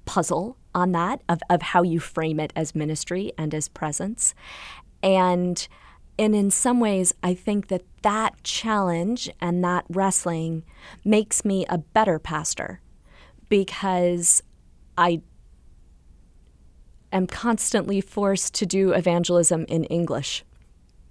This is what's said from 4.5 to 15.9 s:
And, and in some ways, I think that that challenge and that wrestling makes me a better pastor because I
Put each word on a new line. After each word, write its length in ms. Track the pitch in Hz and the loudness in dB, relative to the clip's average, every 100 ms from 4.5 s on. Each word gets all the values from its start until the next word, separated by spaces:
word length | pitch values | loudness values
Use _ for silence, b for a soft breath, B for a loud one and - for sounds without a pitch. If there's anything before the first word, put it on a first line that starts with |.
| B B B - - | B B B -20 -2
And, 680 | 190 190 185 180 180 175 - B B B - - | 2 4 4 2 0 -2 -8 B B B -10 -2
and 160 | 214 | 2
in 160 | 208 202 | 4 2
some 300 | - 247 240 | 2 2 2
ways, 340 | 220 190 180 - | 2 2 0 0
I 120 | 180 | -2
think 340 | 180 - 208 - | -2 -2 -4 -2
that 140 | 180 - - | -6 -6 -4
that 400 | 208 214 220 - | -2 0 -2 -4
challenge 880 | - - 226 208 190 170 185 247 - - | -6 -4 -2 0 2 0 0 -4 -6 -6
and 220 | 175 175 | -2 0
that 220 | 180 180 - | 2 0 -2
wrestling 760 | 180 190 - 175 165 165 160 - B B B | 0 0 0 -2 -4 -4 -6 -10 B B B
makes 400 | 208 214 214 - | 2 2 2 -2
me 200 | 208 190 - | 0 0 -2
a 100 | 170 | -4
better 400 | - 220 214 160 | 0 2 2 0
pastor 640 | - 151 151 - - 180 - - b b b b - | -2 -6 -6 -6 -8 -12 -20 -20 b b b b 0
because 920 | 202 190 - 196 180 175 175 170 - - - - - - - | 2 2 -4 -2 2 2 2 2 0 -2 -12 -20 -20 -8 2
I 240 | 175 165 - - - - - - - | 2 2 -4 -20 -20 -20 -20 -20 -20